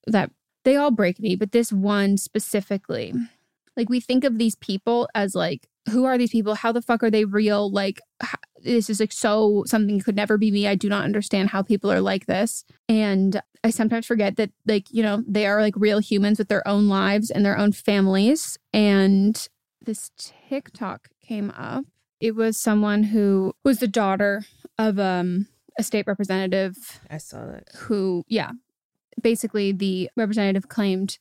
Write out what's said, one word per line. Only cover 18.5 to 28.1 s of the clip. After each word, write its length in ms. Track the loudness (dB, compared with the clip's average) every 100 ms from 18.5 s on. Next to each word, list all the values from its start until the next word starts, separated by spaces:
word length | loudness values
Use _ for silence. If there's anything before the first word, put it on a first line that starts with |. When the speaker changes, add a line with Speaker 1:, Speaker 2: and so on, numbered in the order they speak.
| -12 _
Speaker 1:
And 760 | 2 4 4 4 4 4 0 -8 _ _ _
this 300 | -10 -10 -12 -16
TikTok 920 | -20 -18 -10 -10 -10 -10 -10 -10 _ _
came 300 | -10 -6 -6
up. 320 | -8 -10 -8 -10 _ _ -4
It 140 | -2 0
was 220 | 0 0
someone 460 | 2 2 2 2
who 500 | 2 2 4 2 0 -2
was 160 | 0 2
the 80 | 0
daughter 560 | 0 0 2 0 -2 -8 _ -14 -2
of, 220 | 0 0
um, 480 | 0 0 0 -2 -4 _ _ -8
a 60 |
state 220 | -4 -2 -2
representative. 960 | -4 -2 -2 0 0 -2 -6 -18 -20 -16
Speaker 2:
I 80 | -16
saw 280 | -14 -16 -14
that. 240 | -16 -20 -12
Speaker 1:
Who, 480 | -4 -2 0